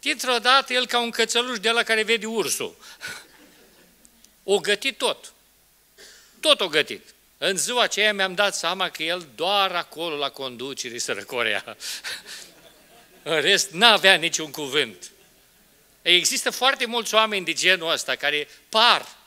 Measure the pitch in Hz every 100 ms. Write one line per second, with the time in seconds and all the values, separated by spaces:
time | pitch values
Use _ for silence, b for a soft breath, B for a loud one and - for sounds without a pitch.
0 | 277 294 254 247 233 269 262 247 247 240
1 | 233 226 226 233 247 240 202 233 220 226
2 | 214 226 208 226 151 - 110 - B B
3 | B B B - - - - _ _ _
4 | _ _ _ _ - 196 196 208 269 233
5 | 254 156 - _ _ _ _ _ _ _
6 | B B B _ - - 196 151 143 104
7 | - - _ _ 151 190 151 247 208 -
8 | 214 202 190 180 202 - 165 190 180 -
9 | 160 175 160 110 165 202 190 175 165 -
10 | 170 147 139 - 135 120 131 131 127 117
11 | - 107 101 127 117 101 - 107 B B
12 | B B B B B - - _ _ -
13 | - - - 160 147 196 - 160 233 202
14 | 190 185 160 156 156 139 147 139 127 92
15 | - _ _ _ _ _ _ _ _ _
16 | - 175 - 254 - - 254 254 247 233
17 | 220 214 220 208 165 156 165 185 165 143
18 | - 131 143 147 147 B _ 220 233 180
19 | - -